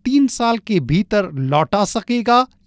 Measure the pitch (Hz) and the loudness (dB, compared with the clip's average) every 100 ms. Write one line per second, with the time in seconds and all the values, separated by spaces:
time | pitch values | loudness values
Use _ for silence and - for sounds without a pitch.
0 | 254 277 269 - 233 233 - 196 120 165 | -2 2 2 0 -2 -2 -2 -2 0 0
1 | - 208 185 139 131 147 156 202 202 233 | 0 -2 -2 -4 -2 0 0 0 -2 -4
2 | - 240 233 240 254 _ | -4 -2 2 2 2 _